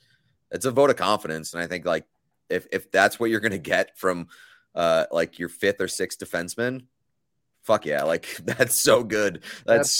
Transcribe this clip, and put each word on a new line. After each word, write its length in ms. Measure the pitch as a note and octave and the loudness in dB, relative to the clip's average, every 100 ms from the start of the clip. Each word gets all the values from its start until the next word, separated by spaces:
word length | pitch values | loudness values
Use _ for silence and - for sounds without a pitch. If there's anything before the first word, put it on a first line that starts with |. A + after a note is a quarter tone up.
| _ _ _ _ - | _ _ _ _ -12
it's 160 | F2+ C3 | -6 0
a 40 | |
vote 200 | B2 C#3 | 4 4
of 60 | A#2+ | 4
confidence. 580 | F#2 G#2 D#2 D#2+ D#2 | 2 2 -2 -8 -8
And 80 | E2+ | -8
I 40 | E2+ | -6
think, 200 | F2+ E2+ | -4 -2
like, 180 | E2 - _ _ _ - | -4 -4 _ _ _ -6
if, 160 | F2+ - | -6 -4
if 200 | F#2+ - | -8 0
that's 280 | F#2+ G2+ - | 4 4 4
what 120 | A#2 | 0
you're 100 | A2 | 0
gonna 160 | A2 F#2+ | 0 -2
get 400 | - F#2 - - | 0 0 0 -2
from, 320 | F#2+ F2 E2+ - - _ _ | -2 -2 -6 -16 -20 _ _
uh, 320 | - E2+ E2 - | -2 2 2 2
like, 280 | E2 E2 - | -2 -2 -4
your 100 | E2+ | -10
fifth 320 | - G2+ G2+ | -2 -2 0
or 80 | F#2 | -4
sixth 300 | - F#2 - | -4 -6 -8
defenseman, 680 | F2+ F2 E2+ - B2 C3 - _ _ _ _ _ _ _ | -8 -6 -6 -4 -4 -6 -12 _ _ _ _ _ _ _
fuck 240 | - G#2+ D#2 | 0 0 0
yeah. 160 | C#2+ | -2
Like, 340 | D2+ E2+ - - | 0 -2 -4 -10
<laughs> 40 | |
that's 340 | F2 B2 B2 - | -4 0 0 2
so 240 | - A2+ | 4 4
good. 400 | A2+ G#2+ G2+ E2 - - | 4 0 -2 -4 -12 -6
That's 240 | - A#2 D3 | 2 4 4